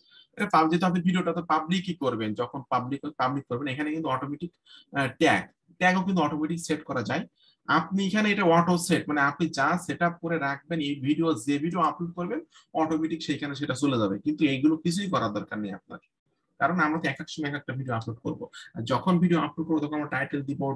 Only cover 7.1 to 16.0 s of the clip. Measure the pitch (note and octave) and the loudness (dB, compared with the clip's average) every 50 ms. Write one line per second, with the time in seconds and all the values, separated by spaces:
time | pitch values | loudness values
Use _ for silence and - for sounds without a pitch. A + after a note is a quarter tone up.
7.1 | B2+ E3+ A#3+ - _ _ _ _ _ _ _ - C#3 D#3+ E3 - F#3+ G3 G3 F#3+ | -2 -2 -4 -6 _ _ _ _ _ _ _ 2 2 2 2 2 0 0 0 2
8.1 | G3+ G#3+ G#3+ G#3 G3+ G3 G3 E3+ E3 E3+ E3+ F3 F3+ E3+ - - E3+ C#3+ - - | 2 2 4 4 2 4 6 6 6 6 6 6 4 2 2 2 2 2 2 0
9.1 | D3 D3 C#3 C#3+ D3+ - F3 D#3 - - C3+ D3+ F3 F3+ - - F3 - F3 E3+ | 0 2 2 2 2 0 -2 -2 0 0 2 2 2 0 -2 -4 -4 0 0 0
10.1 | E3+ - - E3 E3+ D#3 C#3 C#3 C#3 C#3 - - E3+ E3 D3 C#3+ C#3+ C#3 B2+ C3+ | 0 -2 -4 -2 -2 0 0 -2 -4 -4 -6 -6 -4 -2 -2 -2 -2 -2 0 0
11.1 | D3+ D#3 E3 E3 D#3 B2 - C#3 C#3+ C#3+ D3 F3 F3 F#3 D#3+ D3+ - - F3 E3+ | 2 2 2 2 2 0 0 0 0 0 0 -2 0 2 0 0 0 -2 -6 -8
12.1 | - F3 F3 F3+ A3+ D#4 E4+ _ _ - - _ - D3+ D#3 D#3 D#3+ D#3 D#3+ D#3+ | -6 -6 -4 -4 -4 -6 -8 _ _ -20 -18 _ -2 -2 0 0 0 0 0 -2
13.1 | E3 D#3 - - D3 B2+ D3 C#3+ C#3+ C3 C#3+ B2+ B2+ A#2 C#3+ C#3+ C3 A#2+ G#2+ G2 | -4 -4 -4 -4 -4 -4 -4 -6 -6 -6 -4 -4 -2 0 2 2 2 2 2 2
14.1 | G2 G2 - D3 D3+ D#3+ E3+ C#3 C3+ B2+ C#3 D#3 D#3+ D#3 - F3 E3+ F#3+ G3+ F#3 | 0 -2 -2 -2 0 2 2 2 2 4 4 2 2 2 0 0 0 0 -2 0
15.1 | D3+ B2 A#2+ G#2+ G#2 - - - A2 G#2+ G#2 G2 F#2+ - _ - - F#2+ | 0 0 0 0 -2 -4 -6 -6 -8 -6 -6 -6 -8 -10 _ -16 -18 -18